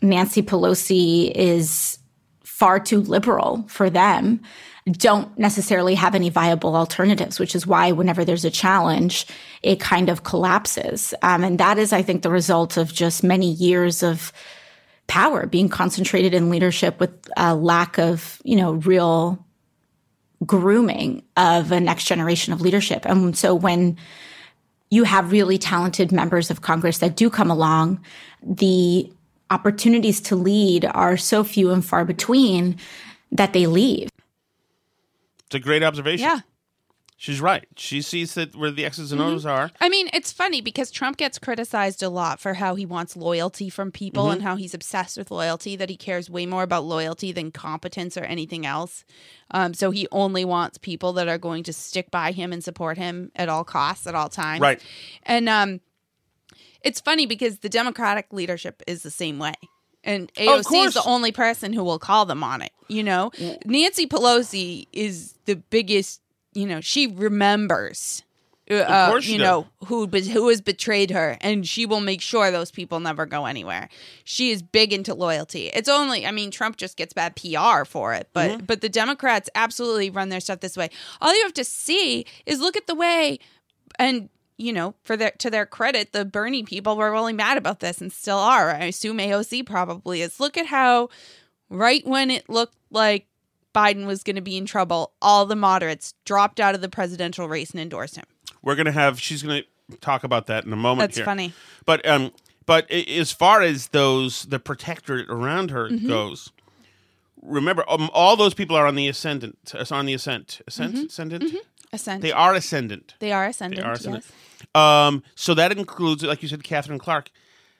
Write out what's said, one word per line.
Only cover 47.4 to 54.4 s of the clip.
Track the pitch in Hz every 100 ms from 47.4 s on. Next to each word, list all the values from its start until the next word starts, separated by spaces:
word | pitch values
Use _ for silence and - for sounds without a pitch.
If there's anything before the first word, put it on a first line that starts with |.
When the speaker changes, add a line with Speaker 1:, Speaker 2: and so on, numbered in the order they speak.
| 156
Speaker 3:
competence | - 156 160 180 185 175 180
or |
anything | - 170 156 165 147
else. | 151 180 - _ _ - - -
Um, | 190 180
so | 170 190
he | 196 -
only | 196 196 185
wants | 185 175 170 -
people | - 165 180
that | 180 170
are | 170
going | 170 165
to | 165
stick | 160 - 185 180
by | 180 160
him | 180 175
and | 175
support | 175 170 165 165
him | 175 175 180
at | - 175
all | 156
costs, | 170 143 143 190
at | -
all | 165 151
times. | -